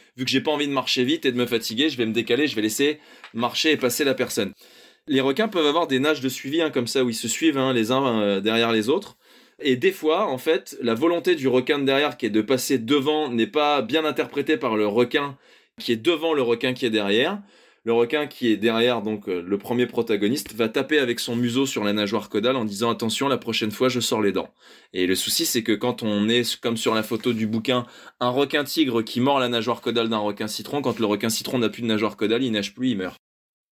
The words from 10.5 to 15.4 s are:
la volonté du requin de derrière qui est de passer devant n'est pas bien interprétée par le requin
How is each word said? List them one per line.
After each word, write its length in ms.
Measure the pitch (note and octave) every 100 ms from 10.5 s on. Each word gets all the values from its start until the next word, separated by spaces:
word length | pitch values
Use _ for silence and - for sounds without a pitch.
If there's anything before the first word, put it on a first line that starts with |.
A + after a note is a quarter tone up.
| F3+ - -
la 140 | A#2 A2+
volonté 400 | E3 E3+ F3 E3+
du 120 | C3
requin 300 | B2 B2+ D3
de 80 | C3+
derrière 320 | C3+ D3 D3
qui 80 | A2+
est 60 |
de 100 | G#2+
passer 380 | G#2 C3 - C3+
devant 500 | A2+ D3 C3+ D3+ D3
n'est 160 | A#2+ A2
pas 380 | D3+ D3 D3
bien 200 | A2+ D#3
interprétée 540 | D#3 D3 C3 C#3+ C#3 D#3
par 180 | C#3 A2
le 120 | G#2
requin 500 | G#2+ B2 D3 C#3+ C3+